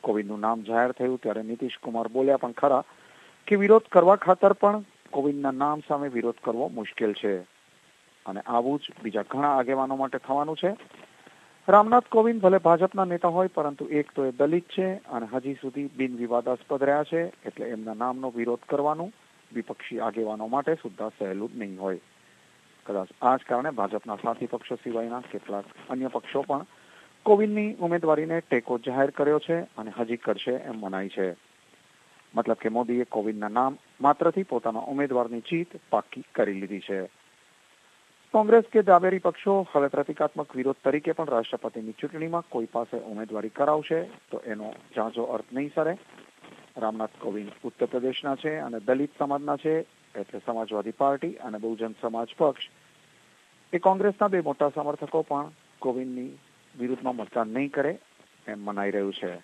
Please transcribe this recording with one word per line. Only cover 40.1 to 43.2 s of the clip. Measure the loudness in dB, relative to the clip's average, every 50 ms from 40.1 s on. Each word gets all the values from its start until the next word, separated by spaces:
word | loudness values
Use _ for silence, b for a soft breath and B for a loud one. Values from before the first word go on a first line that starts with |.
| -2 -2 -2 -2 -2 -6 -8 -6 -6
વિરોધ | -2 -2 -2 -2 _ 0
તરીકે | 0 0 0 -2 -2
પણ | -4 -4 -2 0 0
રાષ્ટ્રપતિની | 0 0 -2 -8 -6 -8 -8 -8 -8 -10 -10 -10 -8
ચૂંટણીમાં | -10 -10 -8 -8 -6 -4 -4 -4 -6 _
કોઈ | -6 -6 -6
પાસે | -4 -4 -6 -4 -4 -8 -10 -10
ઉમેદવારી | -10 -10 -10